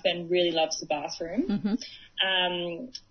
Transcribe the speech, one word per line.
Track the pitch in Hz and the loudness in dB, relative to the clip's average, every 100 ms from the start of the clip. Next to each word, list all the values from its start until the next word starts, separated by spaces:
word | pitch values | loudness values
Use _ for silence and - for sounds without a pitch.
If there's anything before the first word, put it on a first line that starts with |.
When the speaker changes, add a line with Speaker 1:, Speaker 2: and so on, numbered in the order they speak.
| 180 | 0
Speaker 1:
fern, | 175 165 | 0 2
really | 180 175 | 2 4
loves | 165 156 - | 4 2 0
the | 160 | -2
bathroom. | 147 151 - 165 202 349 | -2 -4 -6 -4 0 0
Speaker 2:
Mm-hmm. | 202 202 233 - - - - 190 | 0 2 0 -2 -16 -10 -2 2
Speaker 1:
Um, | 185 180 175 175 170 254 - - | 2 2 0 -2 -4 -10 -14 -6